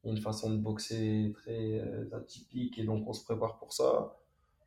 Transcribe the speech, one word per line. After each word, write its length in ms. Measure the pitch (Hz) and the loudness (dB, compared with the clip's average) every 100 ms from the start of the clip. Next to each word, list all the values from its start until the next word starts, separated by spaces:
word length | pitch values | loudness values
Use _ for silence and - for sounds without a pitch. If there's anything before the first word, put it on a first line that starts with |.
Il 40 | 110 | -2
y 20 | |
a 60 | 110 | -2
une 60 | |
façon 280 | 107 110 110 | -2 -2 0
de 80 | 110 | 2
boxer 720 | 110 107 - 113 110 107 107 107 | 0 -2 -4 0 2 4 2 0
très, 440 | - 113 110 110 | -6 -4 0 0
euh, 300 | 107 - 110 | -2 -4 -6
atypique. 680 | - - - - 127 123 113 | -8 -10 -16 -10 -4 -4 -2
Et 60 | 110 | 0
donc, 220 | 110 107 | 0 0
on 60 | |
se 100 | 107 | -6
prépare 360 | - 113 110 - | -2 0 0 -4
pour 140 | - | -10
ça. 440 | - 131 127 - - _ _ _ _ | 2 4 4 2 -10 _ _ _ _